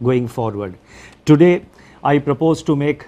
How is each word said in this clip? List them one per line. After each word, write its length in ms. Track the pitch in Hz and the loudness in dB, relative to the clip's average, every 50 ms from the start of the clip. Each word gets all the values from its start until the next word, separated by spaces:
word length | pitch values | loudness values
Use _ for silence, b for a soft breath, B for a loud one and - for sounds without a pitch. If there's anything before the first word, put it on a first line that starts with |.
going 240 | 117 127 127 123 120 | -2 -2 -2 -2 -2
forward. 480 | 113 - 127 113 110 104 101 101 92 92 - B B B B B B B B _ | -6 -6 -6 -6 -6 -6 -8 -10 -10 -12 -16 B B B B B B B B _
Today, 400 | - 151 147 175 180 175 180 - - b b b b b b | 2 4 6 6 4 2 0 -4 -10 b b b b b b
I 160 | - 139 147 143 | -2 0 0 0
propose 460 | - 143 135 - 160 160 156 151 - | 0 -2 -4 -2 -2 -2 -2 -2 -2
to 100 | 165 151 | -4 -4
make 300 | 139 143 147 143 - - | -2 -2 -4 -4 -6 -10